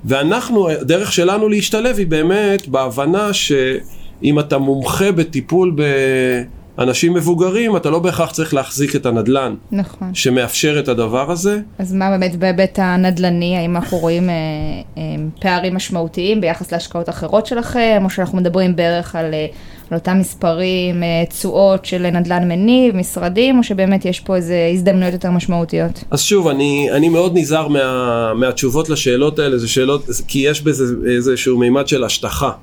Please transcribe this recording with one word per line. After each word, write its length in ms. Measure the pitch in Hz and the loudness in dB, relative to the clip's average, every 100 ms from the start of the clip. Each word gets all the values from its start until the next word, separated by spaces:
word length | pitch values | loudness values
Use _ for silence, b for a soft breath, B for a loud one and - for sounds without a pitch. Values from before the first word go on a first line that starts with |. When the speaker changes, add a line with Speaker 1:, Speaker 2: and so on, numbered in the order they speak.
| - | 0
Speaker 1:
ואנחנו, 640 | 135 151 226 240 226 175 | 0 2 0 0 0 2
הדרך 420 | 151 127 175 202 | 0 0 0 2
שלנו 360 | 185 175 208 214 | 0 2 2 2
להשתלב 480 | 208 - 220 240 247 | 0 0 -2 0 0
היא 100 | 175 | 0
באמת 600 | 156 160 196 202 196 143 | 2 2 2 2 0 0
בהבנה 680 | 131 131 117 143 190 208 | -2 -2 -2 0 0 0
שאם 1040 | 196 - 143 131 131 - - - - 143 147 | -2 0 2 2 -2 -8 -14 -14 -2 2 2
אתה 180 | 147 139 | 2 0
מומחה 540 | 139 139 135 147 196 | 2 0 0 0 0
בטיפול 640 | 170 160 143 123 175 185 151 147 139 135 131 127 123 123 - - - | 2 0 -4 0 2 2 2 0 2 2 2 2 0 -4 -14 -16 -2
באנשים 360 | 127 123 170 | 0 2 2
מבוגרים, 640 | 175 156 170 185 202 226 185 | 2 2 2 2 2 0 0
אתה 140 | 151 | 0
לא 100 | 165 | 0
בהכרח 320 | 180 170 165 | 0 0 -2
צריך 220 | - 156 | -2 -2
להחזיק 420 | 143 127 131 143 143 | -2 -2 -2 -2 0
את 100 | 127 | 0
הנדלן 500 | 117 107 135 127 107 - | 0 2 2 0 -6 -6
Speaker 2:
נכון. 440 | 202 190 - 185 185 | -6 -4 -8 -8 -2
Speaker 1:
שמאפשר 640 | 135 123 120 - 156 147 | 0 2 0 0 0 0
את 80 | 139 | 0
הדבר 440 | 117 110 123 143 | 0 0 0 -2
הזה. 280 | 175 196 208 208 - | -2 -2 -2 -6 -8
Speaker 2:
אז 140 | 185 | -4
מה 160 | 190 190 | -2 0
באמת 260 | 190 185 175 | 0 -2 0
בהיבט 440 | 185 180 190 196 | -2 2 0 0
הנדלני? 760 | 185 180 185 175 180 175 175 180 | 0 2 2 2 0 0 0 -2
האם 180 | 170 175 | -2 -4
אנחנו 220 | - 180 | -2 -2
רואים, 320 | 165 170 180 | 0 0 0
אה, 60 | 170 156 151 156 - - - | -2 -4 -4 -6 -6 -10 -10
אה, 40 | 156 156 156 160 | -8 -6 -8 -4
פערים 340 | 190 180 185 185 | -2 0 -2 -4
משמעותיים 680 | - 175 165 180 180 220 | -4 -4 -4 -4 -2 0
ביחס 300 | 170 165 180 | 0 -4 -6
להשקעות 380 | 170 - 170 170 | -6 -6 -6 -6
אחרות 360 | - 160 202 220 | -6 0 0 0
שלכם, 560 | 233 233 247 226 214 | -4 -2 0 2 2
או 60 | 190 | 2
שאנחנו 280 | 190 180 185 | -2 -2 0
מדברים 380 | 175 180 185 175 | 0 2 0 2
בערך 400 | 170 170 - 170 | 0 0 -4 -6
על, 180 | 160 | -4
אה, 120 | 156 151 B B B - | -4 -6 B B B -6
על 60 | 165 | -4
אותם 220 | 180 185 | 0 0
מספרים, 840 | 180 - 180 165 185 185 180 175 | 0 0 0 0 0 0 -2 -2
אה, 40 | 170 165 165 | 0 0 -2
תשואות 560 | - 190 175 196 190 - | -4 -2 4 4 4 0
של 240 | 185 180 | -2 0
נדלן 380 | 175 170 175 180 | 0 2 0 0
מניב, 480 | 170 214 254 247 185 | 2 4 6 4 2
משרדים, 640 | 180 180 175 185 262 254 | -4 -4 -2 2 4 4
או 60 | |
שבאמת 420 | 233 190 190 196 180 | 2 2 2 2 0
יש 140 | 185 | -4
פה 160 | - 185 | -2 -2
איזה 340 | 170 175 170 | 0 0 2
הזדמנויות 400 | 180 180 190 180 | 2 2 2 0
יותר 180 | 180 180 | -2 0
משמעותיות? 720 | 175 - 175 165 165 170 - - | 0 0 -2 0 -2 -2 -4 -4
Speaker 1:
אז 100 | 143 | -2
שוב, 260 | - 202 165 | 2 2 4
אני, 420 | 139 143 139 139 | 2 0 0 2
אני 180 | 135 165 | 2 4
מאוד 280 | 165 185 175 | 4 4 2
נזהר 300 | 151 156 151 | 2 0 2
מה-, 680 | 143 131 127 123 117 113 | 2 2 0 0 0 0
מהתשובות 560 | 113 127 123 135 135 160 | 0 0 0 0 0 -2
לשאלות 500 | 147 131 123 147 151 | -2 0 2 2 0
האלה, 180 | 143 127 | 0 0
זה 100 | 117 | 0
שאלות, 380 | 131 127 143 - 113 - | 0 2 0 -2 -6 -4
כי 120 | 143 | 0
יש 220 | 139 147 | 0 0
בזה 240 | 151 135 127 120 123 123 | -2 0 -2 0 0 0
איזשהו 420 | 123 123 131 123 | 2 0 2 2
מימד 300 | 120 135 135 | 4 2 0
של 160 | 139 | -2
השטחה. 480 | 113 - 110 - 135 - | -2 -4 -4 -4 -4 -4